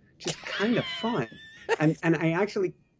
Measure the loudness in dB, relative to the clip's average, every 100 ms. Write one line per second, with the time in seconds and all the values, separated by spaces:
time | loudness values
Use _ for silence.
0 | _ _ -8 -8 -8 -2 0 0 -2 -4
1 | -2 -2 -2 -8 -20 -16 -2 2 4 4
2 | 2 2 2 2 0 0 -2 -4 _ _